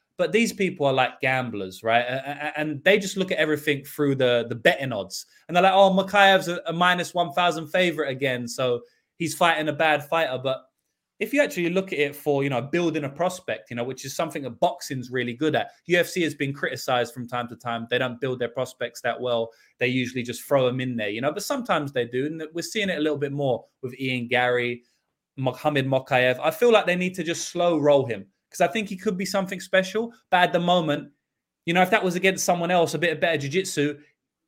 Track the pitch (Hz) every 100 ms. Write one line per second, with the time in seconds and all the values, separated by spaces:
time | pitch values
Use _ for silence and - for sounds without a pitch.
0 | _ - 170 208 226 - 190 - 139 131
1 | 127 - 131 131 123 107 95 90 110 117
2 | 123 131 135 143 151 147 151 139 180 214
3 | 190 190 185 160 156 147 147 139 139 -
4 | 143 135 127 120 117 120 175 175 135 110
5 | 92 - - _ - 175 190 190 196 185
6 | 190 202 196 190 156 175 165 165 180 180
7 | 170 175 170 - 175 160 151 185 180 151
8 | 143 131 139 123 120 - 127 120 - _
9 | _ - 165 147 170 156 156 143 160 147
10 | 143 165 151 127 131 131 - _ _ _
11 | _ _ 226 285 285 180 170 180 185 147
12 | 143 139 151 139 139 123 131 170 175 156
13 | 139 139 180 180 - 110 - 120 123 127
14 | 135 - 165 156 131 117 175 - - 135
15 | 117 127 123 120 156 127 104 - - 175
16 | 170 180 160 147 139 139 170 127 - 127
17 | 117 - 120 123 120 117 120 117 113 123
18 | 127 120 131 127 117 - 127 - 120 -
19 | 120 117 123 117 113 - _ _ 123 127
20 | 123 127 120 117 - 139 127 127 127 117
21 | 104 107 139 175 196 285 240 170 143 131
22 | 117 127 147 160 156 165 165 220 196 160
23 | 151 143 143 139 139 113 - _ 127 135
24 | 131 127 120 123 123 123 120 120 - _
25 | _ _ _ - 135 123 151 147 135 131
26 | 131 131 127 127 147 160 240 214 170 180
27 | 180 185 165 165 - 180 175 156 147 139
28 | 120 104 101 _ _ - 175 220 196 190
29 | 220 185 190 202 190 190 - 190 185 214
30 | 233 - _ 185 180 175 175 180 156 147
31 | - _ _ _ _ _ - 175 185 220
32 | 185 175 190 180 - 175 170 180 160 160
33 | 170 151 175 156 139 170 185 - 147 147
34 | _ _ _ _